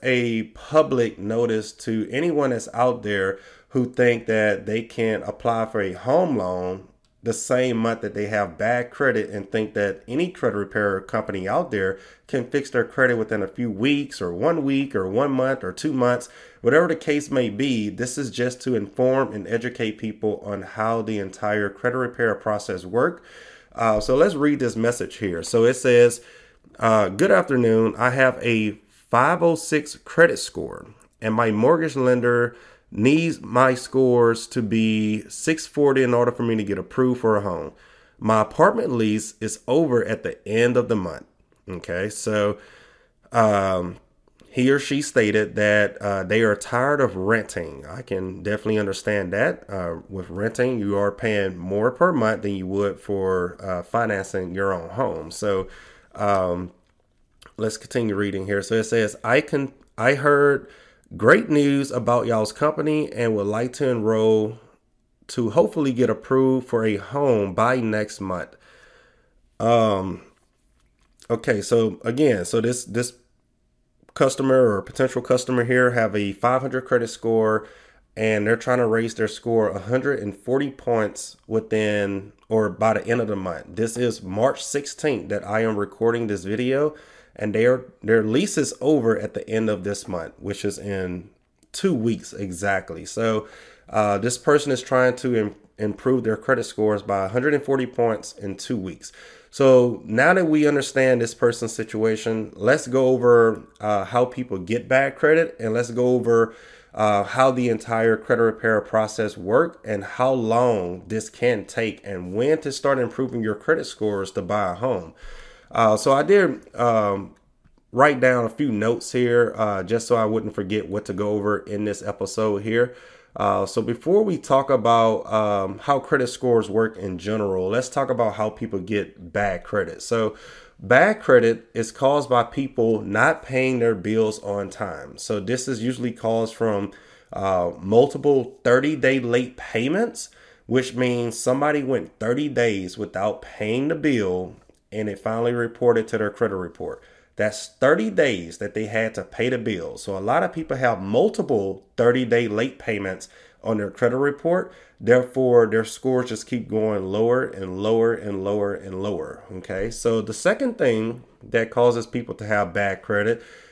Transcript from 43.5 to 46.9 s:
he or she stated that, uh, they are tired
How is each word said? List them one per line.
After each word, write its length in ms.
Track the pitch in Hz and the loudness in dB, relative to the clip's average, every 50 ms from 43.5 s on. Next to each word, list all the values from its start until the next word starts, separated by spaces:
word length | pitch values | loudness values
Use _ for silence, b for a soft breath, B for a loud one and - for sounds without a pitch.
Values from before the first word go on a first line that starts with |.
| 104 101 95 95 95 92 90 87 87 - _ _ _ _ _ _ _ _ - _ | 4 4 2 2 0 0 -2 -4 -8 -12 _ _ _ _ _ _ _ _ -20 _
he 200 | - 127 127 131 | -2 0 2 2
or 100 | 139 139 | 2 2
she 220 | 139 - 143 139 | 0 -2 -4 -4
stated 540 | 143 - - 123 110 104 101 107 107 90 87 | -4 -2 2 2 2 4 4 2 0 0 0
that, 420 | 104 104 104 104 104 104 98 - - | 0 2 4 4 4 2 2 0 -4
uh, 220 | - 101 98 98 92 | -4 -4 -2 -2 -2
they 180 | 90 104 113 | 0 2 2
are 160 | 113 107 104 - | 4 2 2 0
tired 420 | - - 120 120 127 139 | -2 -4 -2 0 0 2